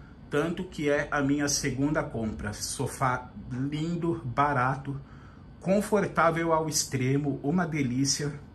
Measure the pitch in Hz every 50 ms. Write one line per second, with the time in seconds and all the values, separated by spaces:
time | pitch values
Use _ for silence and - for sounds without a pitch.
0 | - - - - - - - 147 160 170 175 185 185 - - - 151 143 143 147
1 | 156 - 147 147 139 135 143 147 147 139 - - 147 139 123 127 139 147 156 165
2 | 143 - - 113 113 110 - - - 104 101 - - - - - 127 107 - -
3 | 135 127 123 127 - - - 107 95 123 123 123 135 143 151 151 160 170 175 165
4 | 170 170 110 - - 127 117 - 143 147 143 127 123 131 139 135 - 139 135 139
5 | - - - - - - - - - - - - - 170 196 214 208 - 214 202
6 | 175 139 - - 160 165 160 160 170 165 160 160 160 156 147 - - - - 123
7 | 127 127 135 143 147 139 127 - - 143 170 185 175 156 151 151 135 120 123 131
8 | 139 139 - - 151 143 147 - - -